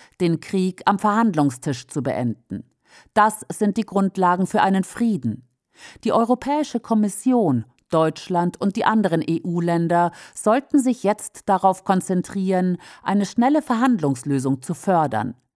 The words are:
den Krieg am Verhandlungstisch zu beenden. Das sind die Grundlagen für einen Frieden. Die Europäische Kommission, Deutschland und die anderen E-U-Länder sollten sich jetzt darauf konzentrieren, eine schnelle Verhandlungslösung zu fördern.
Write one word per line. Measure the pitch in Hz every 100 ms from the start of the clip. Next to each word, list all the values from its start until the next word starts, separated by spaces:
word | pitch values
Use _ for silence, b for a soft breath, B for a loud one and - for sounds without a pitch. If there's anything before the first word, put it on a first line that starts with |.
| b b
den | 175 160
Krieg | - 196 185 180 -
am | 196
Verhandlungstisch | 208 214 226 156 143 123 156 123 -
zu | 151
beenden. | 127 107 120 104 - 95 - _ b b b
Das | 220 214 214 -
sind | 180 208 214
die | 202
Grundlagen | 196 196 190 180 180 185
für | 214
einen | 196 190
Frieden. | 185 - 233 180 123 104 _ _ _ B B B
Die | 226
Europäische | - 226 247 262 294 302 233
Kommission, | - 220 208 - 254 247 180 120 - _ -
Deutschland | 160 160 156 - 175 175 -
und | 196 220
die | 254
anderen | 220 196 160
E-U-Länder | - 165 180 170 170 170 170 170 175 B B
sollten | - 208 247 - 294
sich | 254 240
jetzt | 196 208 - - -
darauf | 185 190 185
konzentrieren, | - 185 - 180 - 202 190 185 185 180 B B
eine | - 202 196
schnelle | - 247 302
Verhandlungslösung | - 226 254 220 147 127 143 139 131 135
zu | -
fördern. | 170 - 175 147 110 104 - _